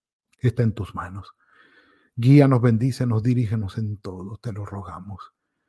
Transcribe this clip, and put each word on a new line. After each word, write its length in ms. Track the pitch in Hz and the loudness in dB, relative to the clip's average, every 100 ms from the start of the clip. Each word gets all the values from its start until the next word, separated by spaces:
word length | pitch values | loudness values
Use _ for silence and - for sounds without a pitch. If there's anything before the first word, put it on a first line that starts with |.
| _ _ _ _ | _ _ _ _
está 240 | 123 120 | -2 2
en 100 | 113 | 0
tus 220 | 104 95 - | 0 -8 -10
manos. 400 | 92 98 - _ _ _ _ _ _ _ _ - | -12 -12 -18 _ _ _ _ _ _ _ _ 0
Guíanos, 460 | 120 143 135 123 | 6 8 8 6
bendícenos, 600 | 120 110 131 - 123 110 | 4 2 0 -2 -2 0
dirígenos 540 | 120 123 107 110 98 - | 0 0 0 -4 -6 -6
en 200 | 107 98 | -6 -8
todo, 400 | 98 92 98 107 | -12 -12 -12 -12
te 140 | 120 | -12
lo 140 | 101 101 | -10 -12
rogamos. 680 | 98 90 87 98 92 - _ _ _ | -12 -14 -16 -16 -16 -18 _ _ _